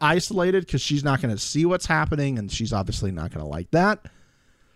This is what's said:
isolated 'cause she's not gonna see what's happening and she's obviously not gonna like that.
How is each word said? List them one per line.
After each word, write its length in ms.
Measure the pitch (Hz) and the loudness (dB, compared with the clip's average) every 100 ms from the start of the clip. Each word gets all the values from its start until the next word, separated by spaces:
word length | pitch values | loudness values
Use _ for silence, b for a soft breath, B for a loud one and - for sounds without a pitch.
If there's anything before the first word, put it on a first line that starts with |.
isolated 640 | 151 170 - 190 180 190 170 | 2 2 2 0 2 2 0
'cause 140 | 139 | -2
she's 200 | - 147 | 0 0
not 200 | 143 135 | 2 0
gonna 160 | 131 104 | 0 -2
see 260 | - 147 | -2 0
what's 220 | 170 180 - | 2 2 0
happening 520 | 156 156 151 139 123 | 0 0 0 0 -2
and 140 | 98 | -4
she's 220 | - 110 | -4 -2
obviously 360 | 104 98 - 98 | -2 -2 -2 -4
not 220 | 87 78 | -4 -6
gonna 160 | 78 76 | -6 -8
like 220 | 76 90 | -8 0
that. 340 | 156 196 208 - b b b b b b | 4 4 0 -6 b b b b b b